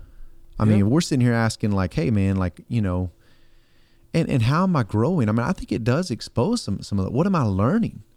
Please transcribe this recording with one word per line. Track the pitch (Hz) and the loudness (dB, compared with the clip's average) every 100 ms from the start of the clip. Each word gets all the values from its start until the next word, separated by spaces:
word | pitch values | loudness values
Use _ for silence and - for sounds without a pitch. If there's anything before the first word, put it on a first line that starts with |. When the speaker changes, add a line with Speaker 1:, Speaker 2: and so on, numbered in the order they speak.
| - - - - - - | -12 -18 -18 -18 -14 -2
Speaker 1:
I | 110 | 2
mean, | 104 | 4
Speaker 2:
Yeah. | 98 | 4
Speaker 1:
we're | 151 | 2
sitting | - 139 123 | 2 2 2
here | |
asking, | 117 113 - 110 | 2 0 -2 -2
like, | 98 92 - | 0 -2 -2
"Hey, | 160 | 0
man, | 104 98 95 | 2 2 0
like, | 92 - - | -2 -6 -6
you | 120 | -2
know, | 98 90 90 - _ - - - _ _ _ _ - | -2 -2 -4 -8 _ -20 -20 -20 _ _ _ _ -4
and, | 165 156 | -2 0
and | 135 | 2
how | 113 156 | 2 2
am | 190 160 | 2 0
I | |
growing?" | 104 107 131 185 104 | 0 0 0 2 0
I | |
mean, | 113 127 | 0 -2
I | |
think | 190 - | -4 -4
it | - | -2
does | 117 135 185 | 0 0 -2
expose | 110 - - 151 233 | -6 -6 -2 0 -2
some, | - 98 | -4 -6
some | - 98 | -4 -2
of | 92 | -2
the, | |
what | 120 185 | 0 0
am | 180 | 2
I | |
learning? | 113 95 110 220 190 - - | 0 2 2 2 -2 -6 -16